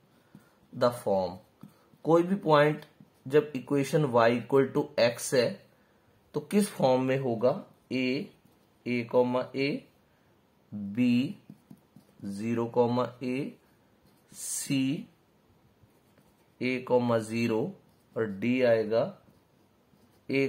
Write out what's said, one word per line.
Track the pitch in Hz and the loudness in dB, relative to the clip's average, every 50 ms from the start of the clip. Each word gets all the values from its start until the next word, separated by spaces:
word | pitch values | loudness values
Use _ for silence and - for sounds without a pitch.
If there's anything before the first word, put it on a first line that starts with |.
| _ _ _ _ _ _ - - _ _ _ _ _ _ - | _ _ _ _ _ _ -20 -20 _ _ _ _ _ _ -4
the | 123 127 120 120 - - | 0 0 0 0 -2 -2
form। | 113 98 95 92 90 90 92 - _ _ _ - - _ _ _ _ _ _ - | -2 0 0 -2 -2 -6 -10 -18 _ _ _ -20 -20 _ _ _ _ _ _ 0
कोई | 143 160 170 175 | 2 2 4 4
भी | 180 196 202 - 160 | 2 -2 -2 2 4
पॉइंट | 151 147 147 151 151 151 - - _ - - _ _ _ - 131 | 4 6 6 4 2 -2 -6 -16 _ -20 -20 _ _ _ -6 0
जब | 135 151 - - - | 2 2 2 2 -2
इक्वेशन | 131 123 - 147 139 139 139 - 156 156 127 117 | -10 -6 -2 -2 -2 0 0 0 0 2 4 4
y | 117 113 117 123 123 | 4 6 4 4 2
equal | 120 - 135 135 135 - - | 0 2 2 2 2 2 0
to | 147 147 - - - | -2 -4 -2 0 2
x | 113 120 - - - - - | 2 2 2 -2 -4 -2 0
है | 131 117 131 - - - _ _ _ _ _ _ _ _ _ _ _ _ _ - | 2 2 0 -2 -6 -14 _ _ _ _ _ _ _ _ _ _ _ _ _ -10
तो | 147 151 - | -10 -6 -2
किस | - 208 202 196 | 0 0 0 0
फॉर्म | - - 160 131 127 127 131 | 0 0 2 2 4 2 2
में | 131 131 135 | 0 -2 -2
होगा? | 135 127 117 110 117 123 - - - - _ _ _ - | -2 -2 -2 0 0 0 0 -2 -6 -14 _ _ _ -6
ए, | 120 131 127 127 127 147 202 - - _ _ _ _ _ _ _ _ _ - | -4 -2 -2 0 -2 -2 -4 -8 -14 _ _ _ _ _ _ _ _ _ -8
ए | 123 120 123 117 120 | -4 -4 -4 -4 0
कॉमा | - 127 123 123 123 127 123 - - | 2 2 2 2 0 -2 -4 -4 -4
ए, | 135 135 143 156 269 - _ _ _ _ _ _ _ _ _ _ _ _ _ _ _ _ _ | -4 -4 -2 -4 -6 -8 _ _ _ _ _ _ _ _ _ _ _ _ _ _ _ _ _
बी, | - 104 101 98 101 120 123 123 120 120 131 165 202 - _ - - - _ - - - _ _ _ - - _ _ _ - | -12 -10 -10 -6 -4 0 0 2 2 2 0 -2 -6 -12 _ -20 -20 -20 _ -20 -20 -20 _ _ _ -20 -20 _ _ _ -12
ज़ीरो | 101 98 98 107 117 117 113 117 117 - | -12 -10 -8 -6 -4 -2 -2 -4 0 2
कॉमा | 123 120 117 120 123 123 120 - - 135 | 2 2 2 2 0 -2 -4 -6 -8 -8
ए, | 123 127 131 - - - - _ _ _ _ _ _ _ _ _ _ _ _ _ _ - | -6 -6 -6 -6 -8 -12 -16 _ _ _ _ _ _ _ _ _ _ _ _ _ _ -18
सी, | - - - - - - - 143 135 131 131 143 185 - - _ _ _ _ _ _ _ _ _ _ _ _ _ _ _ _ _ _ _ _ _ _ _ _ _ _ _ _ _ - | -14 -12 -10 -8 -8 -6 -2 -2 0 0 0 -2 -4 -8 -12 _ _ _ _ _ _ _ _ _ _ _ _ _ _ _ _ _ _ _ _ _ _ _ _ _ _ _ _ _ -6
ए | 123 127 127 123 127 - | -4 -4 -4 -4 -2 0
कॉमा | 127 123 123 120 117 113 | 2 2 4 2 2 0
ज़ीरो | 107 107 110 117 117 113 110 110 131 185 190 - _ _ _ _ _ _ - | 0 -2 -2 -2 0 0 0 0 -2 -4 -6 -12 _ _ _ _ _ _ -6
और | 117 113 107 98 95 | -4 -4 -4 -4 -4
डी | 101 120 123 131 | -2 -2 0 2
आएगा | 127 120 117 110 107 104 110 113 139 196 196 - _ _ _ _ _ _ _ _ _ _ _ _ _ _ _ _ _ _ _ _ _ - | 4 4 4 4 2 0 0 0 0 -2 -4 -12 _ _ _ _ _ _ _ _ _ _ _ _ _ _ _ _ _ _ _ _ _ -4
ए | 131 135 135 | 0 0 0